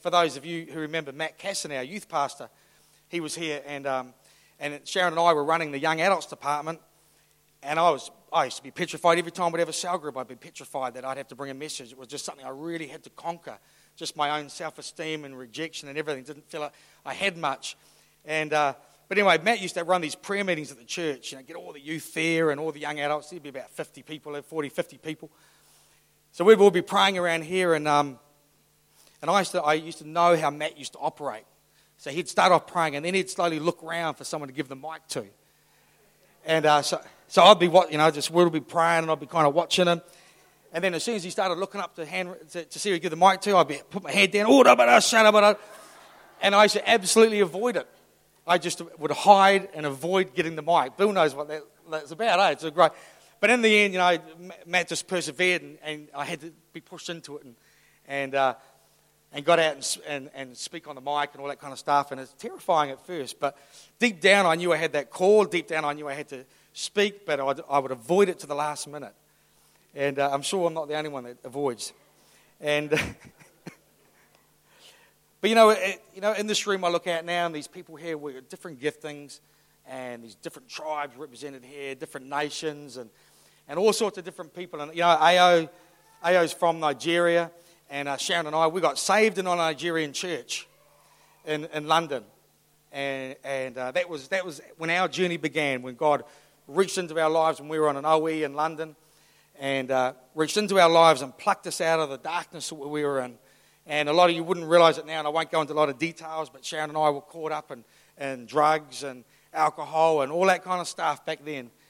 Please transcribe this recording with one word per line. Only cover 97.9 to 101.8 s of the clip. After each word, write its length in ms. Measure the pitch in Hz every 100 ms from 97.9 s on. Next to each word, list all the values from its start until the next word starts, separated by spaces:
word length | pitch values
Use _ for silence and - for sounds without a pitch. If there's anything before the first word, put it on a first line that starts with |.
| 139
an 80 |
O 240 | 147 160 160
E 140 | 156
in 120 | 147
London, 420 | 143 160 156 160 147 _ _ _ _ _ -
and, 300 | 139 135 127
uh, 240 | 131 127 135 _
reached 220 | 156 156 208
into 240 | 208 196
our 100 | 170
lives 320 | 165 165 139
and 140 | 135 -
plucked 280 | - 196 180
us 120 | -